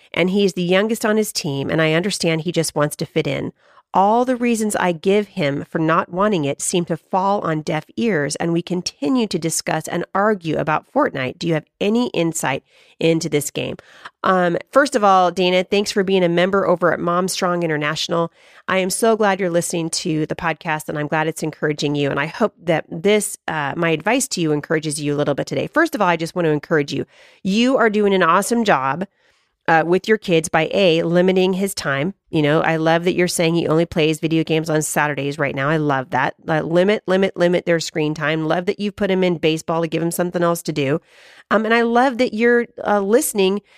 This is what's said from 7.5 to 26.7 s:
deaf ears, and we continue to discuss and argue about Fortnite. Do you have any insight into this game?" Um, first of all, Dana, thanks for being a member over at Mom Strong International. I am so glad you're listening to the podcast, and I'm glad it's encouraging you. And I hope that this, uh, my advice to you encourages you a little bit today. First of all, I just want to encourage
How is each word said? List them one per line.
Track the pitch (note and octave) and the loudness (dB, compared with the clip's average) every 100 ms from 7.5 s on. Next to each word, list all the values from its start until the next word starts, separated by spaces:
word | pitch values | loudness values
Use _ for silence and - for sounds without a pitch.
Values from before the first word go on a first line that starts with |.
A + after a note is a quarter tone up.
| D#3 | -4
deaf | D3+ D#3 - - | -2 -4 -6 -4
ears, | A#3 E3+ D3 - | 0 0 -2 -2
and | E3+ | -2
we | E3+ | -2
continue | - F3+ - - C#4+ C4 G#3+ | -2 -4 -6 -4 0 0 0
to | F3 | -2
discuss | E3 - - D#3+ - | -4 -4 -4 -4 -4
and | F3 - | -6 -4
argue | F#3+ G#3 G#3 D#3+ C#3+ | 0 2 0 -2 -2
about | D3 D#3 - | 0 -2 -2
Fortnite. | C4 C#4+ C#3 B2+ - | 0 0 0 -6 -4
Do | E3 | -2
you | |
have | D#3+ - - | -2 -4 -4
any | G3 A3+ B3 | 0 0 0
insight | - E3 D#3+ C#3 C3+ - _ _ - | -2 -2 -2 -4 -4 -8 _ _ -2
into | E3 E3 D#3+ | 0 0 0
this | D3 - | -4 -4
game?" | C#3+ C3 - - - - _ | -6 -8 -10 -16 -20 -20 _
Um, | - F#3 F3 F3 - | 0 2 2 -2 0
first | C4 C#4 B3+ | 2 2 2
of | |
all, | G#3 F#3+ F3+ | 4 4 4
Dana, | F3 F3+ F#3 | 2 2 2
thanks | F#3 G3 G#3 | 2 0 0
for | G#3+ | -2
being | F#3+ F#3+ | 0 2
a | F3 | 2
member | E3+ F#3 G3 F3+ | 2 2 2 0
over | F3 F3 | 2 2
at | - | 0
Mom | E3+ F3 F#3 | 0 0 -2
Strong | - F#3 F3 | -2 -2 0
International. | E3+ D3+ D3+ D#3+ - E3+ E3 _ _ - - | -2 -2 -2 -2 -2 -2 -2 _ _ -12 -4
I | F#3+ | -2
am | F#3 | 0
so | - A3+ | 0 2
glad | G#3+ G#3 F#3+ | 2 2 0
you're | F#3 | 0
listening | E3+ E3 F3+ E3 | 0 0 -2 -4
to | - F3+ D#3 | -4 -2 -2
the | D#3 - | -2 -4
podcast, | E3+ D#3 E3+ D#3 - | -4 -4 -4 -6 -6
and | D#3 | -6
I'm | D3 | -4
glad | D#3+ D#3 | -2 -2
it's | D#3 | -4
encouraging | D#3+ - D#3+ D3 D3 | -6 -4 -4 -2 -2
you. | D3 C#3+ | 0 0
And | D3 | -2
I | D3+ | -4
hope | - G#3+ - | -2 -4 -4
that | E3+ D#3+ - | -2 -2 -2
this, | E3 F#3+ G#3+ G3+ - - | -4 2 2 0 -8 -8
uh, | D#3+ C#3+ E3+ | -4 -4 -2
my | E3+ | 0
advice | D#3 G3+ C4 - | 0 0 -2 -2
to | - | -2
you | D#3 | -2
encourages | D3 - D#3+ D#3 D3 | -2 0 -2 -2 -4
you | D3 | -2
a | C#3+ | -2
little | C#3+ | 0
bit | C3+ D3+ | -2 -4
today. | C3 - | -4 -2
First | D4 E4 | 0 0
of | B3 | 0
all, | F#3 | 0
I | E3+ | 0
just | D#3+ | -2
want | - E3 | -2 0
to | |
encourage | D3+ - | 0 0